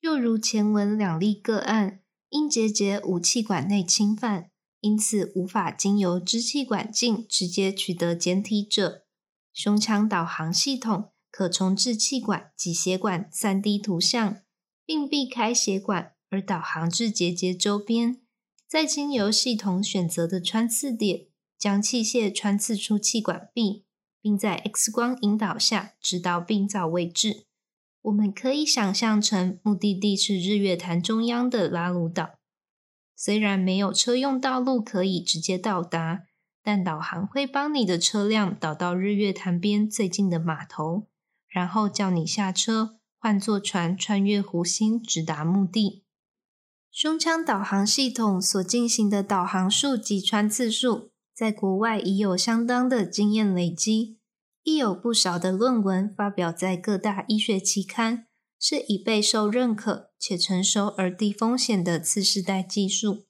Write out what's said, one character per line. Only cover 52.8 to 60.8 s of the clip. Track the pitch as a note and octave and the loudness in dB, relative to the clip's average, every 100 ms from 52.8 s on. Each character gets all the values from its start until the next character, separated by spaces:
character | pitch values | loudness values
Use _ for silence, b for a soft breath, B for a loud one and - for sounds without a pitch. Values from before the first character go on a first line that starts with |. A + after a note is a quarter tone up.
| B3+ | 2
的 | B3 | 2
经 | F3 - G#3 | 0 2 2
验 | G#3+ G#3 | 4 2
累 | F3+ F3 | 2 0
积， | E3 - A3 A3+ - _ _ _ _ | 0 0 2 0 -8 _ _ _ _
亦 | - D#4 | 0 2
有 | A#3+ | 2
不 | F3+ A#3 | 0 0
少 | A3+ F#3 F3 | 0 0 0
的 | F#3 | 0
论 | F#3 A#3+ B3 | 2 2 4
文 | G3 F#3 G3+ - | 2 2 0 -2
发 | G3+ | -4
表 | G3+ F3 | 0 -2
在 | E3+ F#3 | 0 -2
各 | F3+ F#3 G3 | -2 0 0
大 | G#3+ G3 - | 0 -4 0
医 | G#3+ | 0
学 | - G3 | 2 0
期 | - - | 2 0
刊， | F#3 - A3+ A#3 b b b _ | -2 -2 0 -2 b b b _
是 | - D4+ | -2 -2
已 | - G3 | -2 -2
备 | F#3+ A3 | 2 2
受 | G#3 A3 G#3 | 4 2 2
认 | A#3 B3 G#3+ | 2 2 0
可 | A3+ - - _ | -2 -4 -6 _
且 | - F3+ | -6 -2
成 | - F3+ | 0 2
熟 | F#3+ G#3+ | 2 2